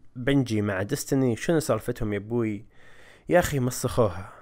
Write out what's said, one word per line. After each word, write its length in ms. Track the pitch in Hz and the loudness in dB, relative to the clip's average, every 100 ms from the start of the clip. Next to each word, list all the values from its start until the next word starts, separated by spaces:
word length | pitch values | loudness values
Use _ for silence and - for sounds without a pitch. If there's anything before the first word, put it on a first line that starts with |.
| - 127 | -18 -6
بنجي 460 | 123 139 120 107 | 2 2 2 0
مع 200 | 104 95 | 0 -2
ديستني، 540 | 101 143 - 139 127 110 | -4 -4 0 2 2 0
شنو 240 | - 165 | 2 0
سالفتهم 520 | - 110 - 123 110 | 2 -2 -2 -4 -4
يا 60 | 101 | -4
أبوي؟ 460 | 104 120 110 104 - - - - - - - | -2 -2 0 -2 -10 -20 -20 -20 -20 -20 2
يا 100 | 170 | 2
أخي 220 | 170 143 | 2 0
مسخوها، 720 | 123 - 127 - 110 92 92 - | -2 -2 -2 2 2 0 -12 -18